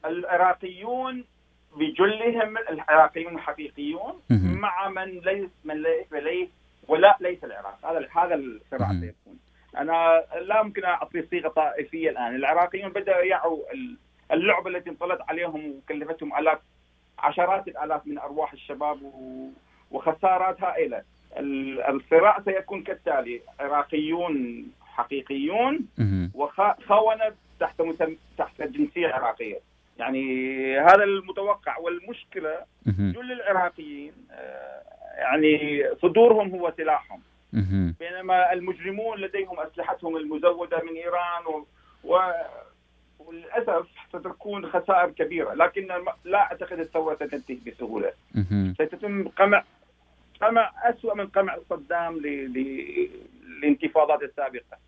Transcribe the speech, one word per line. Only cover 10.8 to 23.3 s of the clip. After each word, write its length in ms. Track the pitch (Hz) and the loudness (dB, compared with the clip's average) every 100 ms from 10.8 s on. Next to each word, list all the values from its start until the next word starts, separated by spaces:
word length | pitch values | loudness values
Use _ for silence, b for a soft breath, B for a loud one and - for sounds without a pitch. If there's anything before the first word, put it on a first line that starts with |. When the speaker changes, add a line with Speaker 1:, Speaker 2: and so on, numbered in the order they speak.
Speaker 1:
أعطي 400 | 185 175 147 170 160 | -2 -2 -4 -6 -4
صيغة 180 | 175 156 | -4 0
طائفية 640 | 160 151 151 147 165 156 | 0 0 -2 -6 -2 -2
الآن. 260 | 123 120 127 | -2 -4 -2
العراقيون 540 | 139 165 175 190 196 | 2 2 2 0 -6
بدأوا 320 | 190 190 185 | -6 2 2
يعوا 520 | 180 180 165 156 - | 4 2 0 -2 -8
ال-، 240 | 135 127 - _ _ _ | -10 -12 -14 _ _ _
اللعبة 380 | 160 190 185 185 | 0 4 2 0
التي 200 | 180 175 | -8 -10
انطلت 320 | 156 175 180 - | -8 -4 -4 -4
عليهم 360 | 160 170 156 151 | -4 -4 -6 -10
وكلفتهم 720 | 139 - 151 151 160 151 143 | -14 -10 -8 -8 -8 -6 0
آلاف، 200 | 156 156 _ _ _ _ _ - | 0 0 _ _ _ _ _ -2
عشرات 480 | 147 151 180 190 190 | -2 2 2 2 -2
الآلاف 400 | 139 151 151 147 | -8 -4 -4 -4
من 100 | 147 | -10
أرواح 360 | 143 147 147 | -6 -4 -4
الشباب 480 | 143 - 135 147 143 | -6 -14 -6 -4 -4
و-، 480 | 139 131 131 131 131 135 _ b _ | -10 -16 -16 -14 -14 -18 _ b _
وخسارات 720 | - - 156 190 185 185 180 | -2 -2 2 2 4 0 -2
هائلة. 380 | 185 165 143 113 - _ _ - | -2 0 -2 -4 -10 _ _ -8
ال-، 440 | 139 135 135 135 | -4 -4 -4 -2
الصراع 600 | 120 139 - 160 202 202 202 | 0 -2 6 8 8 6 0
سيكون 380 | 190 190 196 | -4 -4 -10
كالتالي: 580 | 185 185 170 143 120 | -8 -6 -2 -2 -2